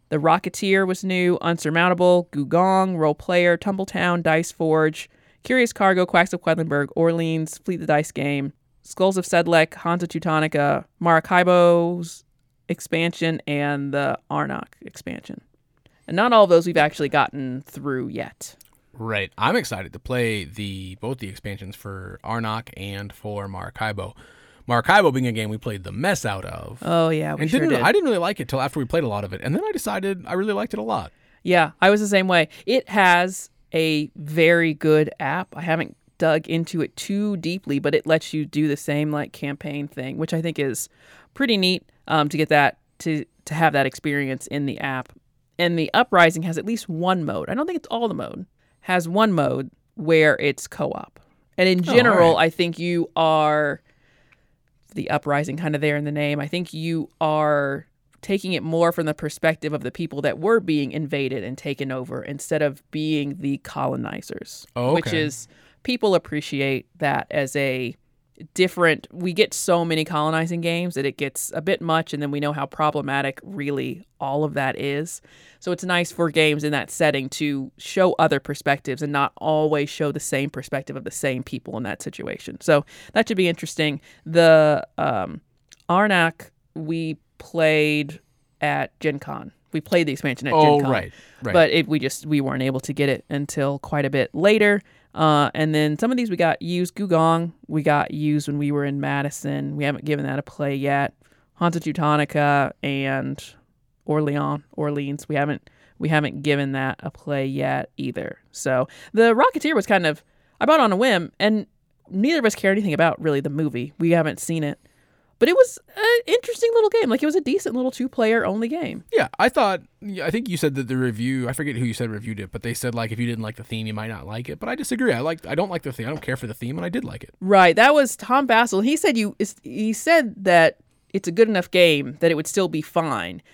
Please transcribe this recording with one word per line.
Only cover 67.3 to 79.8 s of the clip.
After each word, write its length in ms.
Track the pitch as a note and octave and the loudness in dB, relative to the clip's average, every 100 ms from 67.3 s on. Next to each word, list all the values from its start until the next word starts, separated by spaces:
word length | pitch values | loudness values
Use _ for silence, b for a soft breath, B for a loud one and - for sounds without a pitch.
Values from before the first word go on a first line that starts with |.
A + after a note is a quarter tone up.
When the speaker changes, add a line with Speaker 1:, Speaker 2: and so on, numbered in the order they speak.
Speaker 1:
as 260 | D3+ C3+ C#3+ | -4 -2 -2
a 400 | C#3 B2+ B2 - _ _ _ - D#3+ | -2 -2 -6 -10 _ _ _ -20 -8
different, 540 | - F3+ - E3+ D#3 - | -2 0 2 2 2 -4
we 200 | F3+ F3+ | -8 -4
get 220 | E3+ G#3 | 0 0
so 300 | - - E3+ | 0 0 0
many 200 | E3 D#3+ | 0 -2
colonizing 560 | D#3 D#3 D#3 D#3+ E3 E3+ | -2 -2 0 0 -2 -2
games 360 | E3+ E3+ F3 D3+ | -2 -2 -4 -4
that 100 | C#3 | -4
it 100 | - | -4
gets 360 | C#3 - - | -6 -6 -8
a 80 | - | -6
bit 180 | D#3 F#3+ | -4 -2
much, 320 | E3+ D#3+ D#3+ | 0 -2 -2
and 80 | C#3+ | -6
then 120 | C#3+ | -4
we 80 | C#3+ | -4
know 120 | D3 | -4
how 140 | D3 C#3 | -4 -6
problematic 720 | - D3+ D3 C#3 C#3 C#3 - | -2 -2 -2 -2 -2 -4 -6
really 600 | - G3 C#3+ C#3 B2+ E3+ - - | -12 -8 -6 -4 -6 -10 -16 -10
all 240 | C3+ C#3+ | -6 -2
of 120 | D3+ | -2
that 220 | D3 C3 - | -2 -4 -4
is. 460 | C#3 C#3+ E3 - _ b b b | -6 -6 -6 -12 _ b b b
So 100 | - | -6
it's 140 | F3 | -6
nice 260 | F3+ F3 F3 | -2 -2 -2
for 200 | - E3+ | -2 0
games 340 | D#3 D#3 D3 | 2 2 2
in 80 | D3+ | -2
that 180 | C#3+ - | -4 -4
setting 380 | - D#3 C#3+ C3 | 0 0 0 -4
to 420 | - D3 C#3 C3 - | -4 -4 -4 -8 -14
show 360 | - F#3+ F#3 | -6 2 2
other 260 | - D#3+ C#3 | 4 2 2
perspectives 640 | - C#3+ C#3+ C#3+ - B2+ | -2 -4 -2 -2 -4 -6
and 100 | D3 | -4
not 200 | C#3+ C#3 - | -2 -2 -2
always 520 | D#3 D#3 D3+ D3+ | 0 2 2 0